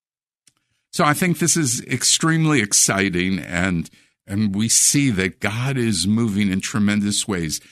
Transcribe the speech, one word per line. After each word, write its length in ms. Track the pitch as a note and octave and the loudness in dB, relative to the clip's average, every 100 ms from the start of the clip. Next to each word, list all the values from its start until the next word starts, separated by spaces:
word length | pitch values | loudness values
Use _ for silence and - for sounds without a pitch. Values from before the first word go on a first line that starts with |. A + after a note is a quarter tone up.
| _ _ _ _ _ _ _ _ _ | _ _ _ _ _ _ _ _ _
So 120 | - | 0
I 100 | D#3+ | 0
think 240 | A#3+ F#3 E3 | 2 0 0
this 180 | E3+ E3+ | 0 0
is 260 | C#3 B2 | 0 -2
extremely 800 | - B2+ - - D#3+ D#3+ D#3 C#3+ | -4 -2 0 2 2 2 2 2
exciting, 800 | G#2 - - G2 G2 F2 F#2 F#2+ | 2 2 2 2 0 0 0 -2
and, 500 | A1 F2 F#2 F2 D2+ - _ _ - | -4 -2 0 0 -4 -14 _ _ -8
and 300 | G2+ G#2+ G2 | -2 -2 -2
we 120 | A2+ | 0
see 420 | - - C#3+ C#3 | 2 2 2 2
that 280 | F#2+ F#2 - | 2 -2 -2
God 380 | G#2 A2 C3 C3+ | -6 -4 -4 -2
is 300 | A2+ F#2 F#2 | 0 0 0
moving 420 | A2 A#2 G2 G2+ | 0 0 0 0
in 120 | F#2+ | 0
tremendous 640 | - A2 G#2 G#2 G2+ G2+ - | -2 0 0 0 -2 -4 -4
ways. 340 | F#2 D#2+ - - | -4 -4 -6 -12